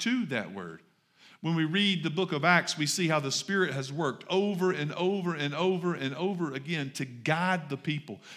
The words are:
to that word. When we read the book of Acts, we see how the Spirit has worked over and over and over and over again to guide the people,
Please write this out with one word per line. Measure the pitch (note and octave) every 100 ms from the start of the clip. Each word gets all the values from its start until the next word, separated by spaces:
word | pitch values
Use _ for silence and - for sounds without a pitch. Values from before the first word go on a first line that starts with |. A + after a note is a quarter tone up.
to | A3+ B3 F3
that | B2 E2+
word. | G2 E2+ E2 - _ _ _ - -
When | D#3+
we | E3
read | D#3 F#3+ G3+ F3+
the | D#3
book | D#3 F#3
of | D3
Acts, | E3+ F3 - -
we | C#3+
see | - E3
how | D#3
the | C3+
Spirit | - - G3 E3+
has | C3+ C3+
worked | C#3+ D3 A2+ -
over | F#3 G3+ F3+ F#3
and | D#3 D3
over | - F3+ G3+ F3
and | D#3 C#3+
over | D3 F#3 F3+ F3
and | D3+ C3+
over | C#3 F#3+ F3+ D#3
again | C3+ C#3+ D#3+ C3+
to | - C3
guide | A#2+ A#2 D#3+ F#3 F3+ D3
the | C#3
people, | - D3+ - G2+ -